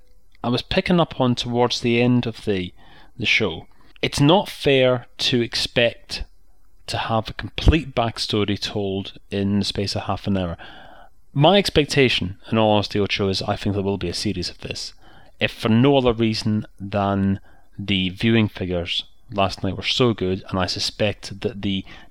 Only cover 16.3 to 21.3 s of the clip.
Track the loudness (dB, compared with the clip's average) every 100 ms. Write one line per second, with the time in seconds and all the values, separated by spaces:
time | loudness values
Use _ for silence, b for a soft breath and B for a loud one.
16.3 | 0 -2 -2 -4 -10 -6 -2 0 2 0
17.3 | 0 b b b -10 -2 0 0 0 2
18.3 | 4 2 -2 -4 -4 -4 -6 -8 -14 -8
19.3 | -2 -2 -2 -6 -4 -4 2 2 2 -2
20.3 | -2 -2 -2 -2 -2 -6 -2 -2 -2 -10